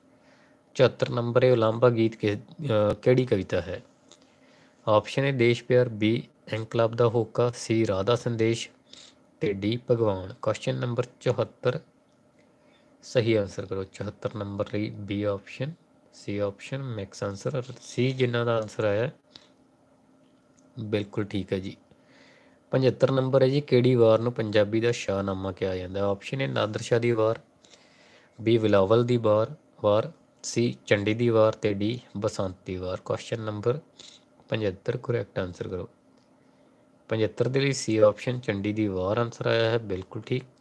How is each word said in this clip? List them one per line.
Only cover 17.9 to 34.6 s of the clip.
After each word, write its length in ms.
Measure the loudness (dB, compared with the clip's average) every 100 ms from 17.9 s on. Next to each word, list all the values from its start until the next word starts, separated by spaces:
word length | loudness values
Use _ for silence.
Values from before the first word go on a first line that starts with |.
| -2 -2
ਜਿਨ੍ਹਾਂ 340 | 0 0 0 0
ਦਾ 100 | -2
ਆਨਸਰ 280 | -2 -2
ਆਇਆ 260 | 0 2 -2 -6 _ -20 _ _ _ _ _ _ _ _ _ _ _ _ _ -14
ਬਿਲਕੁਲ 480 | -4 -4 -4 -6 -6
ਠੀਕ 260 | -6 -4
ਹੈ 60 | -4
ਜੀ। 180 | -6 -12 _ _ _ -20 -20 _ _ _ _
ਪਝੱਤਰ 380 | 2 2 4 2
ਨੰਬਰ 300 | 2 2 4
ਹੈ 60 | 4
ਜੀ, 120 | 2
ਕਿਹੜੀ 320 | 2 4 6
ਵਾਰ 260 | 6 6 6
ਨੂੰ 120 | 2
ਪੰਜਾਬੀ 480 | -4 0 2 2 2
ਦਾ 120 | 0
ਸ਼ਾਹਨਾਮਾ 580 | -2 -2 -2 -2 -4 -6
ਕਿਹਾ 220 | -4 -4 -4
ਜਾਂਦਾ 240 | -6 -2
ਹੈ? 40 | -2
ਆਪਸ਼ਨ 340 | -2 -6 -6
ਏ 60 | -4
ਨਾਦਰ 320 | -2 -2 -4
ਸ਼ਾਹ 160 | 0 0
ਦੀ 100 | 2
ਵਾਰ, 260 | 2 0 -2 -10 _ _ -20 _ _ _ -20 _ -4
ਬੀ 180 | 2 4
ਬਿਲਾਵਲ 460 | 6 4 6 4
ਦੀ 120 | 4 2
ਵਾਰ, 360 | 2 2 0 -6 _ -2
ਵਾਰ, 280 | 2 2 0 -8 _ _
ਸੀ 300 | -8 -2 -2 -2 0
ਚੰਡੀ 280 | 0 2
ਦੀ 140 | 0 2
ਵਾਰ 220 | 4 4
ਤੇ 180 | 2 -2
ਡੀ 240 | -2 -4 -6 -10 -6
ਬਸੰਤ 380 | -4 -4 -6 -8 -10
ਦੀ 100 | -8
ਵਾਰ। 240 | -6 -8
ਕੁਐਸਚਨ 380 | -6 -8 -6 -8
ਨੰਬਰ 380 | -6 -4 -2 -2 -6 -20 -20 -20 _ _ -8
ਪਝੱਤਰ 460 | -4